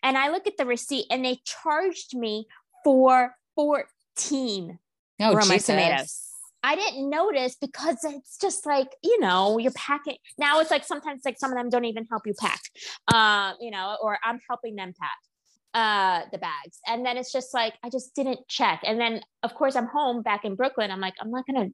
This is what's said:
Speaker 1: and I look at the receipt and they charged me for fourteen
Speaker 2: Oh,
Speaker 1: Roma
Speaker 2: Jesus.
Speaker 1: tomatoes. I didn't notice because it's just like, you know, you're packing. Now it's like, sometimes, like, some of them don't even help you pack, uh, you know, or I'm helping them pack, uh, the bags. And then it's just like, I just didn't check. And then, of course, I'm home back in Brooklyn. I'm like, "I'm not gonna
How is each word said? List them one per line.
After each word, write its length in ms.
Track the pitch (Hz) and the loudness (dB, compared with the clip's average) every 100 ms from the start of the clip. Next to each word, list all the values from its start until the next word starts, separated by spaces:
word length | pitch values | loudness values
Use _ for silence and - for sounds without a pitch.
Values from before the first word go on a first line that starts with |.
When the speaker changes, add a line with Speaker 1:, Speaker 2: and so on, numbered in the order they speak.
Speaker 1:
and 140 | 262 262 | 2 2
I 120 | 277 | 2
look 180 | 349 392 | 0 -4
at 100 | - | -2
the 80 | 262 | -2
receipt 420 | 240 - 277 - | -2 -2 -6 -2
and 140 | 254 254 | -2 0
they 160 | 254 - | -4 -6
charged 720 | - 320 302 381 339 - 254 | -8 -2 0 0 -4 -10 -6
me 300 | 226 214 220 - _ _ | -4 -6 -8 -20 _ _
for 520 | 294 262 262 254 247 - _ - | 4 6 8 6 4 -4 _ -2
fourteen 1200 | 294 285 - _ _ - - 277 254 202 170 180 _ _ _ _ | 0 0 -2 _ _ -8 -4 -2 -2 -4 -6 -14 _ _ _ _
Speaker 2:
Oh, 160 | 214 208 | 4 6
Speaker 1:
Roma 240 | 202 190 | 6 4
Speaker 2:
Jesus. 0 | |
Speaker 1:
tomatoes. 640 | - 151 175 139 131 - - - - _ | 4 2 4 2 -2 -10 -16 -20 -20 _
I 120 | 262 330 | -2 0
didn't 340 | 427 254 277 | -2 -4 -4
notice 460 | 294 392 285 254 - | 0 0 0 -2 -6
because 420 | 277 - 294 - | -10 -6 -4 -4
it's 340 | 311 285 - - | -6 -8 -16 -4
just 280 | 392 - 302 | -2 -2 -2
like, 240 | 285 269 - | 0 0 -2
you 160 | 339 466 | 2 4
know, 380 | 220 185 196 220 | 4 4 4 2
you're 120 | 240 | 0
packing. 440 | 254 - 285 294 262 - - | -2 -2 -2 -2 -12 -14 -2
Now 220 | 294 302 | 2 4
it's 120 | 320 | 4
like, 120 | 302 - | 2 0
sometimes, 360 | 302 311 277 269 | -8 -8 -6 -6
like, 120 | 233 | -4
some 120 | 269 | -4
of 60 | 247 | -2
them 120 | 240 | 0
don't 160 | 240 240 | 0 0
even 200 | 226 226 | -6 -6
help 120 | 226 214 | -6 -6
you 60 | 202 | -4
pack, 220 | 208 - - - - - - | -2 -2 -8 -16 -14 -8 2
uh, 460 | 226 214 208 196 - | 6 6 4 0 -6
you 100 | 233 | -10
know, 260 | 202 190 208 | -6 -6 -4
or 180 | 214 208 | -2 -2
I'm 160 | 226 247 _ | -4 -6 _
helping 260 | 240 226 208 | -8 -8 -10
them 180 | 185 180 | -12 -8
pack, 200 | 156 117 _ _ _ _ _ | -10 -10 _ _ _ _ _
uh, 540 | 226 220 208 190 175 156 | 0 2 4 2 2 -2
the 60 | 185 | -8
bags. 400 | 175 147 147 - - | -8 -8 -12 -14 -6
And 180 | 233 247 | -4 -2
then 120 | 247 | -4
it's 140 | 254 | -4
just 220 | 262 254 | -6 -4
like, 220 | 254 226 - | -2 -2 -2
I 60 | 240 | -8
just 260 | 254 247 - | -8 -6 -4
didn't 320 | 247 - - | -2 -4 -6
check. 320 | - 233 165 - | 0 0 2 0
And 140 | 220 | 0
then, 220 | 233 226 - _ | 0 -2 -10 _
of 120 | 240 - | -8 0
course, 200 | 269 262 | 0 2
I'm 120 | 233 | -2
home 360 | 294 285 240 | 0 0 0
back 220 | 226 208 208 | -2 -2 -2
in 100 | 190 | -2
Brooklyn. 360 | 262 254 208 | -2 0 -4
I'm 100 | 190 | -2
like, 140 | 226 - | -6 -6
"I'm 100 | 220 | -8
not 140 | 247 254 | -8 -2
gonna 220 | 262 196 | -2 -2